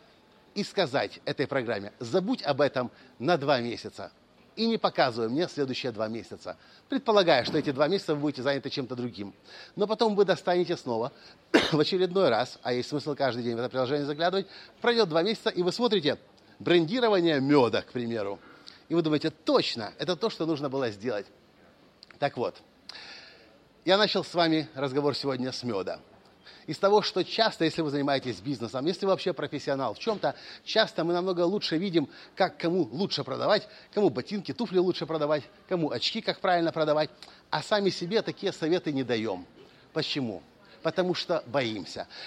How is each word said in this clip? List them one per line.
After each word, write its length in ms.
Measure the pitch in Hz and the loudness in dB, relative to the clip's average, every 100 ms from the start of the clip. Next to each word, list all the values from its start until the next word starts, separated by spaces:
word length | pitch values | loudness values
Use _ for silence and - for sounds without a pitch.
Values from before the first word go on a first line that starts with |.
| - _ _ _ _ - | -20 _ _ _ _ -6
и 80 | |
сказать 560 | 202 - 160 131 104 - | -4 0 0 0 -2 -6
этой 220 | - 147 135 | -6 -4 -2
программе: 460 | 139 117 107 101 - | -2 -2 -4 -6 -10
"Забудь 420 | 120 165 185 262 | -2 0 0 -2
об 180 | - 135 | -2 2
этом 300 | 143 - 123 - - - | 2 2 -4 -6 -20 -4
на 160 | 131 175 | 0 2
два 240 | 139 135 | 2 0
месяца 500 | 120 104 107 - 95 - _ _ _ - | 0 -6 -10 -14 -16 -18 _ _ _ -4
и 100 | 226 | 0
не 120 | 220 | 0
показывай 500 | 190 - 143 113 113 | 0 2 2 2 -2
мне 200 | 131 175 | 0 -2
следующие 440 | - 139 127 131 | -2 -4 -4 -4
два 160 | 104 110 | -4 -4
месяца", 480 | 113 98 98 - 90 - - - | -6 -10 -14 -12 -14 -18 -20 -6
предполагая, 560 | 269 - 214 175 143 | -4 4 4 6 6
что 140 | 113 156 | 4 0
эти 120 | 151 | 0
два 180 | 131 147 | 2 2
месяца 260 | 196 - | 2 0
вы 60 | 151 | -2
будете 220 | 147 131 | -2 -2
заняты 280 | 127 139 131 | -2 -2 -4
чем-то 240 | - 120 | -6 -6
другим. 400 | 123 120 98 101 - - - - - | -6 -6 -8 -12 -14 -20 -20 -12 -4
Но 100 | 196 | -2
потом 280 | 214 226 | 2 2
вы 100 | 202 | 4
достанете 520 | 196 175 - 180 175 165 | 4 2 0 0 0 -2
снова, 360 | - 113 120 - - - _ | -2 -2 -4 -8 -20 -20 _
<coughs> 200 | - - | 2 4
в 60 | 151 | 2
очередной 500 | 151 190 180 180 175 | 2 0 0 2 4
раз, 300 | 110 123 - | 2 0 -6
а 100 | 123 | -4
есть 160 | 123 120 | -4 -2
смысл 260 | 147 151 | -6 -4
каждый 280 | 143 139 120 | -2 -2 0
день 140 | 117 117 | -2 -2
в 20 | |
это 100 | 120 | -2
приложение 380 | 127 123 147 143 | -2 0 -2 -2
заглядывать, 400 | 147 170 190 190 - - - | -2 0 0 -4 -10 -20 -4
пройдет 280 | 226 233 202 | 0 2 4
два 140 | 190 | 2
месяца, 280 | 208 220 226 | 2 0 -2
и 120 | - | 0
вы 100 | 180 | 0
смотрите 460 | 170 240 202 139 113 - - - - | 0 0 2 2 -2 -6 -20 -20 -6
брендирование 840 | - 175 160 247 233 202 170 147 | 4 4 4 2 4 4 4 4
меда, 420 | 135 147 120 104 | 6 6 6 4
к 100 | - | -2
примеру. 460 | 127 117 117 101 98 - - - - - | -6 -4 -2 -4 -6 -12 -20 -20 -20 -2
И 60 | |
вы 80 | 165 | 0
думаете: 280 | 160 151 160 | 2 2 0
"Точно, 640 | - - 269 - 120 104 - | -4 2 2 2 -4 -8 -6
это 180 | 156 180 | -4 -2
то, 140 | 220 | -4
что 160 | - 160 | -2 -2
нужно 220 | 151 143 | -2 -2
было 220 | 131 123 | -2 -2
сделать". 360 | 101 117 104 101 - _ _ - _ - _ - - | -4 -4 -6 -6 -16 _ _ -20 _ -20 _ -20 -4
Так 180 | 143 127 | -4 -2
вот, 200 | 104 - - _ - - - - - - - - _ _ | -4 -4 -14 _ -20 -18 -18 -18 -20 -20 -20 -20 _ _
я 140 | - 190 | 2 4
начал 260 | 214 196 | 4 0
с 100 | 160 | -2
вами 340 | 175 165 160 139 | 0 2 2 -2
разговор 400 | 135 139 131 143 | -6 -4 0 0
сегодня 380 | 131 139 131 127 | 0 -2 -4 -4
с 100 | 123 | -6
меда. 380 | 123 104 92 82 - - - _ - - - | -4 -4 -4 -8 -12 -20 -20 _ -20 -16 -12
Из 120 | 156 | 0
того, 240 | 196 208 | 4 4
что 200 | - - | 4 -2
часто, 400 | 165 - 220 - | -2 0 0 2
если 180 | 160 - | 0 0
вы 80 | 156 | -2
занимаетесь 500 | 143 139 139 127 98 | 0 0 0 -2 -6
бизнесом, 460 | 107 131 113 127 147 | -6 -6 -4 -2 -2
если 180 | 185 | 0
вы 60 | 196 | 0
вообще 240 | 185 - | 0 0
профессионал 600 | 170 147 147 - 139 127 | -4 -4 -4 -2 -2 -2
в 40 | 104 | -4
чем-то, 360 | - 202 151 - - - | -4 -2 -2 -4 -10 -16
часто 400 | - 214 220 - | -2 2 2 0
мы 80 | 170 | 0
намного 300 | 175 185 175 | 0 0 0
лучше 340 | 175 202 - 160 | 0 0 -2 -2
видим, 320 | 202 170 135 - - | 0 0 0 -4 -10
как 220 | - 180 - | 0 0 0
кому 320 | 170 185 143 | 0 0 0
лучше 320 | 120 196 - | -2 -2 -4
продавать, 460 | 131 127 131 208 - - - | -4 -2 2 2 0 -14 -8
кому 160 | - 196 | 0 2
ботинки, 440 | 131 - 202 156 | 2 -4 -6 -6
туфли 260 | 135 220 185 | -4 -2 2
лучше 260 | 180 170 | 2 0
продавать, 400 | 156 160 147 151 - - - | -4 -2 0 0 -4 -16 -4
кому 220 | 185 151 | -2 -2
очки, 320 | 120 - - | -2 -4 -4
как 180 | - - | -4 -2
правильно 320 | 190 175 165 | 2 2 2
продавать, 380 | 156 156 151 156 - - - _ | 2 2 2 0 -4 -20 -20 _
а 120 | 156 | -6
сами 280 | - 214 196 | 0 2 2
себе 320 | - 175 214 | 0 0 0
такие 300 | 175 147 196 | 0 -2 -4
советы 400 | - 156 175 160 | -2 0 2 0
не 120 | 139 | -2
даем. 420 | 123 117 110 92 87 - - - - | 0 0 0 -4 -8 -20 -20 -20 -10
Почему? 500 | 160 147 147 120 92 - - - - | -6 -4 -2 -4 -6 -12 -20 -20 -8
Потому 320 | 165 156 180 | -2 0 0
что 280 | 170 - 165 - | -2 -2 -2 -2
боимся. 640 | 139 120 107 85 - - - | -2 -2 -2 -8 -10 -12 -14